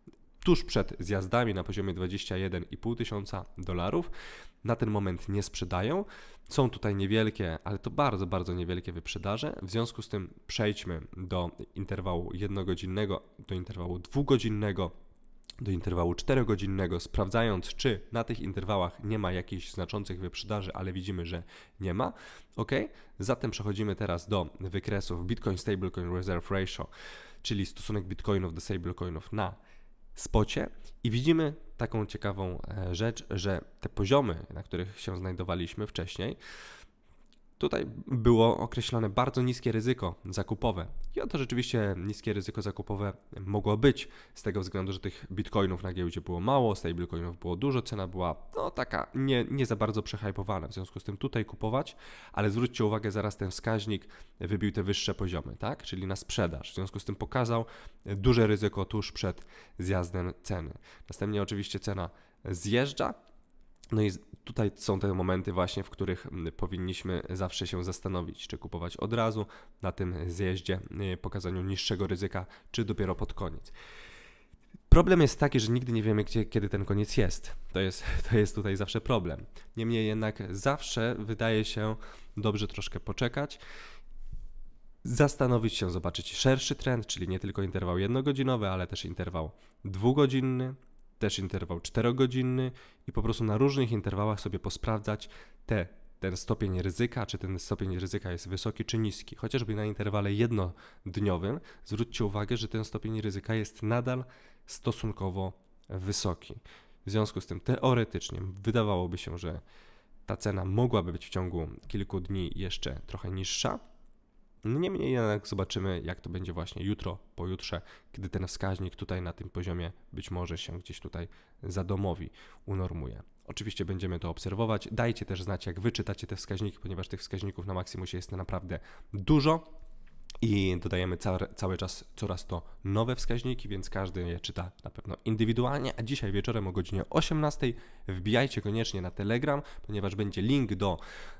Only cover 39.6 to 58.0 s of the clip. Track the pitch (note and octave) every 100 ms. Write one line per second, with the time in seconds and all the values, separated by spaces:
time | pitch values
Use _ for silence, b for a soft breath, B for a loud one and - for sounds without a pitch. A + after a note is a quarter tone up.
39.6 | B2 A2 A#2 B2 F2+ - F#2+ F#2+ F#2+ G2+
40.6 | A#2+ F2+ D#2+ - - - B2 D#3 C3 B2
41.6 | A#2+ A#2+ G#2 F2+ F#2+ G#2 - G2+ F#2+ A2
42.6 | G2+ - G2+ G2+ G2+ F#2+ - - F#2+ G#2
43.6 | G#2 G#2+ C3+ - - B B - - G2
44.6 | F2+ G2 F#2+ F#2+ G2+ - - F#2+ G2 A2
45.6 | F#2+ F2+ F#2+ F2+ F2 F2 - F2 G2 C3+
46.6 | A#2 F#2+ E2+ E2+ F2 E2 E2+ E2+ F2 F2
47.6 | C3+ C3 A2+ G#2+ F#2 F#2 F2+ D2+ - -
48.6 | - - - F2+ - - C3+ B2+ A#2 -
49.6 | B2+ G#2 G#2+ G#2+ - G#2 G#2+ F#2+ G2 F#2+
50.6 | D#2 - F#2 - - G2+ C3+ A#2 G#2+ -
51.6 | A2 B2 D#3+ - B B B - G#2 G#2
52.6 | B2 - A2 G#2+ G#2+ G2+ G2+ - G2 -
53.6 | - A2 G#2 G2 - B B - F2 G2
54.6 | G#2 - F#2 G2 - G2 F#2+ D#2 C2+ A1+
55.6 | G#2+ D3 - F#2 F#2 F#2+ - - F2 D2
56.6 | - - F#2+ G2 - G2 G2+ C3 A#2 A#2
57.6 | A2+ B B B